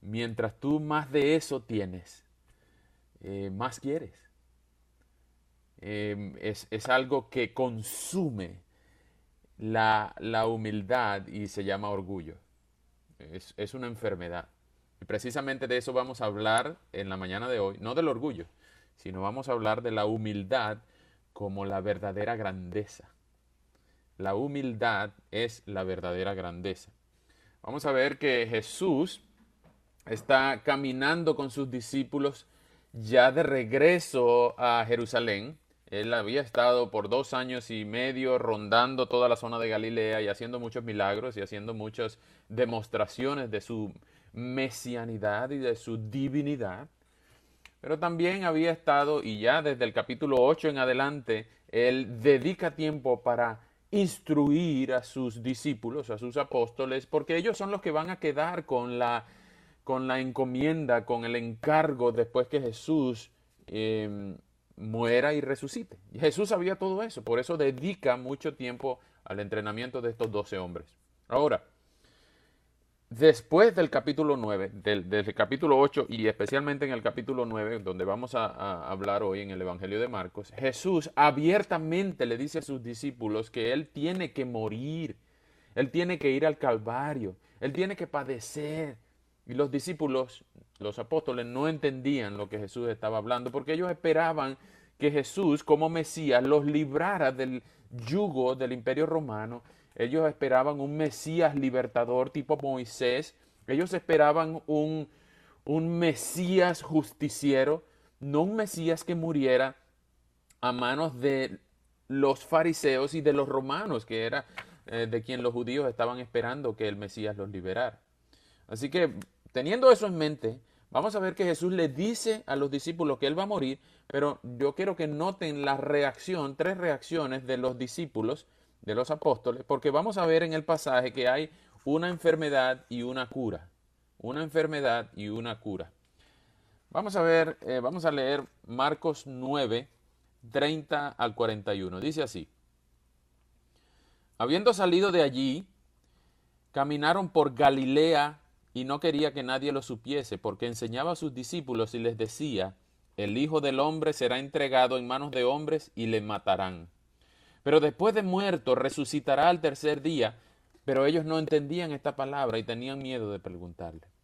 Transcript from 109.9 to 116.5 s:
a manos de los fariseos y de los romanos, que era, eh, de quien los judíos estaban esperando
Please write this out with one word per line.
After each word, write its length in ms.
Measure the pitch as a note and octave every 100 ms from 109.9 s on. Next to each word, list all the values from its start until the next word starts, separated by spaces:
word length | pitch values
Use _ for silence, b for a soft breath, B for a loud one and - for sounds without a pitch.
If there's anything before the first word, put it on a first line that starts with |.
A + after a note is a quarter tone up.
| _ _ _ _ _ _ _
a 100 | B2
manos 480 | B2 B2 C3+ D#3+ B2
de 400 | C3 C3+ C3 - _ _ _ _ _
los 380 | C3+ C#3 C3+ -
fariseos 680 | D#3+ E3 D#3+ D3 C3 C#3
y 60 | D#3+
de 140 | D3
los 160 | C#3+ C#3
romanos, 560 | C3+ C3 D3 G#3+ C3 A2+
que 200 | A2+ A2+
era, 200 | B2+ - B B B -
eh, 220 | A2+ A#2
de 140 | A#2
quien 200 | A#2 B2+
los 80 | A#2+
judíos 380 | A#2+ A#2+ C3 C#3
estaban 300 | A2+ A#2+ B2
esperando 580 | B2 A#2+ A#2